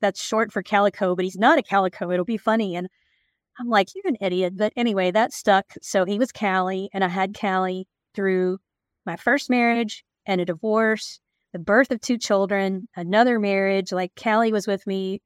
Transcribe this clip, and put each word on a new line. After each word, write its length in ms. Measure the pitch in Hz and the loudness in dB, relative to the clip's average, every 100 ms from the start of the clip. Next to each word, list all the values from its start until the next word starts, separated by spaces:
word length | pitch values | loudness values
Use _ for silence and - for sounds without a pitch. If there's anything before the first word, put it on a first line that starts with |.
that's 200 | 175 - | -4 -2
short 300 | - 220 214 | -4 -2 -2
for 100 | 202 | -4
calico, 540 | - 202 202 - 185 | 0 2 2 2 0
but 100 | 180 | 0
he's 140 | 185 180 | -4 2
not 180 | 233 320 | 4 4
a 60 | |
calico. 480 | - 196 190 - 175 | 2 0 0 -2 -4
It'll 140 | 180 | -2
be 120 | 180 220 | -2 -2
funny." 380 | - 226 202 | 0 0 0
And 140 | 175 185 - _ _ _ _ _ - | -4 -8 -12 _ _ _ _ _ -12
I'm 80 | 240 | 0
like, 260 | 214 190 | 2 0
"You're 140 | 381 381 | -4 -4
an 80 | 226 | -2
idiot." 360 | 196 180 180 190 | -2 0 -2 0
But 160 | 214 | -2
anyway, 380 | - 233 190 180 | 0 -2 0 0
that 200 | 208 247 | 2 0
stuck. 340 | - - 196 - - | 0 2 2 2 -12
So 220 | - 190 | -4 0
he 140 | 180 208 | 0 0
was 140 | 269 | -2
Callie, 580 | - 208 185 185 190 196 | -2 -2 0 -2 -4 -6
and 120 | 196 | -2
I 40 | 180 | -2
had 300 | 185 190 208 | 0 -4 -4
Callie 480 | 202 185 185 185 185 _ _ | -2 0 -2 -4 -10 _ _
through 460 | - 196 185 185 190 - _ _ _ - | -2 0 2 0 -2 -8 _ _ _ -12
my 80 | |
first 340 | 170 - 285 - | -4 0 0 2
marriage 560 | 247 233 233 220 - _ _ - | 2 2 2 -2 -8 _ _ -4
and 140 | 185 | -2
a 40 | |
divorce, 760 | 175 165 220 220 220 214 - - _ _ _ | -2 -4 -2 2 2 0 -4 -16 _ _ _
the 80 | 175 | -8
birth 320 | 165 214 269 | 2 4 4
of 80 | 233 | 0
two 180 | - 233 | -2 -4
children, 680 | - 196 196 202 196 190 - - | 0 0 2 0 0 -2 -8 -10
another 420 | 175 208 247 233 | 0 4 4 4
marriage. 540 | 202 196 196 196 185 | 0 0 2 0 -2
Like, 240 | 185 180 - | -4 -6 -6
Callie 360 | 226 214 226 | 0 2 2
was 140 | 214 202 | 0 -2
with 180 | 196 | -4
me 380 | 208 190 190 196 | -4 -4 -4 -8